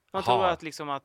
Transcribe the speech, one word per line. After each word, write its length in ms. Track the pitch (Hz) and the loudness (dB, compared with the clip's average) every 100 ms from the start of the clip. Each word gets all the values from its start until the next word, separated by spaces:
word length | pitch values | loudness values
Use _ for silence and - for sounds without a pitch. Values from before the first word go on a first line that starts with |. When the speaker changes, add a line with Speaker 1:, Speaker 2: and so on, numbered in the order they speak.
| _ | _
Speaker 1:
Man 100 | 190 | -6
Speaker 2:
Aha. 100 | - 233 | 2 4
Speaker 1:
tror 100 | 185 | 4
att, 180 | 170 | 0
liksom, 260 | 156 - 147 | -6 -10 -8
att 140 | 139 | -8